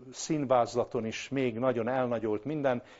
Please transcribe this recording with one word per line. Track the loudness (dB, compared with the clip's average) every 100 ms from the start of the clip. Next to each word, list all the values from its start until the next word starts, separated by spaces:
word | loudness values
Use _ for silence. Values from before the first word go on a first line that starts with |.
| -16
színvázlaton | -10 -4 -2 4 4 4 2 0 -2 -4
is | -6 -4
még | 0 0 2
nagyon | 0 2 0
elnagyolt | 0 0 0 0 -2
minden, | -2 0 0 0 -4